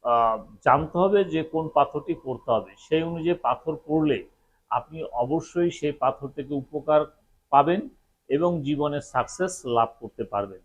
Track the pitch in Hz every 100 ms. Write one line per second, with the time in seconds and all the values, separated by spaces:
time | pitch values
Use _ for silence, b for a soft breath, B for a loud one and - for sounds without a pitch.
0 | 123 117 117 110 - - - 135 156 170
1 | 190 202 180 160 156 160 160 156 139 147
2 | 143 165 135 120 - 113 95 98 - 156
3 | 165 170 165 175 120 127 - 156 - 156
4 | 156 120 - _ _ _ _ 117 - 160
5 | 156 120 123 160 160 175 175 170 151 143
6 | 131 135 139 139 135 143 135 151 139 151
7 | 151 _ _ _ _ 139 143 185 277 _
8 | _ _ _ 135 175 175 139 147 147 143
9 | - 131 120 - 180 180 131 117 113 -
10 | 113 - 113 101 101 92